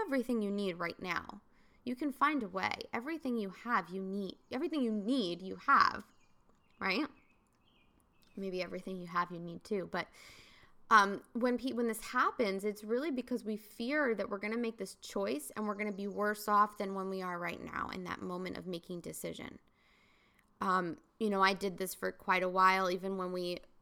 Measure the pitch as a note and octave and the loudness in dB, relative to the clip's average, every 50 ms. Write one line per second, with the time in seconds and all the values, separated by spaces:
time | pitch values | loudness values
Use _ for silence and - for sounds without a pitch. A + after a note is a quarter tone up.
0 | A4 F4 C4+ C4 A#3 - B3 A3+ G#3 G3 G3+ G3+ G3+ F#3+ E3+ F3 F3 E3+ - - | 2 2 2 2 2 2 2 2 2 2 0 0 0 0 -2 -2 -4 -4 -4 -4
1 | F#3 F#3 E3+ - - - - G3+ - _ _ - - - - _ - B3 B3+ - | -4 -2 -2 -2 -2 -6 -12 -16 -16 _ _ -20 -20 -20 -20 _ -6 -6 -4 -2
2 | D#4 D4 B3+ - C#4 D4 D#4 C#4+ A3 F3+ F3 F#3+ F#3 - - - - - - A#3 | -2 -2 0 2 2 2 2 2 -2 -2 -4 -2 -2 -2 -2 -2 -6 -6 -6 -4
3 | A#3 D4 E4 D#4 - C4 A#3+ A#3 G3+ F#3+ F3+ - - A#3 B3 G3+ E3+ E3+ F3+ F#3+ | -4 -4 -6 -4 -2 -2 0 0 -2 -2 -6 -8 -4 0 0 0 0 0 -6 -6
4 | F#3+ F#3+ F#3+ G3+ G3 F#3 - - _ - A#3+ B3+ D#4+ F4 E4 D4 B3+ A3+ G#3+ G#3 | -4 -4 -4 -4 -4 -4 -6 -10 _ -6 -4 -2 -2 0 0 2 2 2 2 0
5 | F#3+ G#3+ C4+ C4+ G#3 E3+ F3 F3+ F#3+ F#3+ F#3+ F3+ - - F#3+ - - - - - | 0 2 2 2 2 0 -2 -4 -6 -8 -10 -4 2 6 6 8 8 6 4 -2
6 | - - _ - - _ _ _ _ _ - _ _ _ _ - G3 F#3+ F#3 G#3+ | -10 -14 _ -20 -20 _ _ _ _ _ -20 _ _ _ _ -4 0 0 2 2
7 | D#4 - - - _ _ _ _ _ _ _ _ _ _ _ _ _ _ _ _ | 0 -2 -6 -12 _ _ _ _ _ _ _ _ _ _ _ _ _ _ _ _
8 | _ _ _ _ _ _ - G3 G3 F#3+ F#3 F#3 F3 E3+ F3 F3+ F#3 F#3+ F#3+ F#3 | _ _ _ _ _ _ -12 -8 -6 -4 -2 -2 -2 -4 -4 -8 -8 -8 -8 -8
9 | F3 F3 E3+ F3 F3 E3+ F3+ E3+ E3+ F3 E3+ F3 - - G#3+ G3 E3+ E3+ - F3+ | -6 -4 0 0 0 0 -2 -8 -8 -8 -10 -10 -6 -2 -2 -2 -2 -2 -2 -4
10 | E3 - - - - - - - - - - - - - - - - - A3+ G#3+ | -4 -4 -8 -20 -20 -20 -20 -20 -20 -20 -20 -20 -20 -20 -20 -8 4 8 10 10
11 | G3 G3 G3+ - - - - A#3+ A#3 B3 B3 B3 A#3+ C4 A#3 A#3 A#3+ A3+ A3 A3+ | 10 8 4 -2 -6 -6 -4 0 2 2 2 0 -2 -2 -2 0 0 0 0 -2
12 | - - - B3+ C#4+ G4 A4 - A#3+ G3 F#3+ G3 G3 G#3+ G#3 G#3 - G#3+ A3+ B3 | -6 -2 0 2 2 2 2 2 0 0 0 0 -2 -4 -4 -4 -4 -2 -2 0
13 | D4 E4+ C4+ B3 B3 - B3 A#3 A3 G#3 G#3+ G#3 - - - - A#3 B3 D4 D4+ | 0 -2 -2 -2 -2 -2 -4 -4 -2 -4 -6 -6 -8 -12 -10 -6 -4 0 2 2
14 | D4 B3 A3+ G3 G3 - G3+ G3 G#3 G#3 A3+ A#3+ A#3+ A3+ A3+ - G3 F#3 - - | 2 2 2 0 -2 -4 -4 -4 -4 -2 -2 0 -2 -2 -4 -4 -8 -10 -10 -12
15 | - - - - G3 G#3 B3+ - - - - A2+ A2+ G#3 G3+ G3+ G#3+ - G3 F#3+ | -12 -6 -4 -2 -2 0 -2 -4 -6 -8 -6 -4 -4 -2 -2 -2 -2 -4 -4 -4
16 | G3+ G3+ F#3 F#3+ G#3 G#3 G#3 G#3 - G#3+ G#3 G#3 G#3 G#3 - - G#3 G3 G3 F#3+ | -4 -4 -2 0 0 0 0 0 0 4 6 6 6 4 2 -4 -4 -4 -4 -4
17 | F#3+ F#3+ F#3+ F#3+ F#3 F3+ F3 F3 F3 E3+ F3 - - - - - - - - F#3 | -4 -4 -4 -4 -4 -4 -4 -4 -4 -6 -6 -8 -10 -8 -6 -6 -6 -6 -6 -8
18 | F3+ F3 - - - F#3 F3+ F3+ F#3 F3+ - - E3+ F3+ F3+ E3 - - F3+ F3 | -8 -8 -8 -6 -6 -6 -6 -4 -6 -6 -6 -8 -8 -8 -8 -8 -8 -8 -10 -8
19 | - E3 D#3 - - E3 E3 - - - - - _ _ _ _ _ _ _ _ | -8 -10 -10 -8 -8 -8 -8 -8 -12 -14 -14 -16 _ _ _ _ _ _ _ _
20 | _ _ _ _ _ _ _ _ _ _ _ - G3 G3 F#3 F#3 F3+ E3+ D3+ - | _ _ _ _ _ _ _ _ _ _ _ -4 0 2 2 2 2 0 -4 -8
21 | - _ _ - A3 G#3 G3 F#3+ F#3+ F#3+ G3 F3+ G3 G3+ F3 E3+ F#3 F3+ - - | -12 _ _ -2 0 2 4 6 6 6 4 4 0 -4 -2 -4 -6 -6 -6 -4
22 | - F#3+ - - - - F#3 F3+ F#3 F#3 F3+ F#3+ F#3 F#3 F#3+ F#3+ F#3+ F3+ F3+ F#3 | -4 -6 -6 -4 0 2 4 4 4 2 4 6 8 8 8 6 4 2 2 0
23 | F#3 F#3+ G3 F#3+ F#3 F3+ F#3 F3+ F3+ F3 F3 - - - - - | -2 -2 -2 -2 -2 -2 -2 -2 -2 -2 -4 -6 -8 -12 -20 -14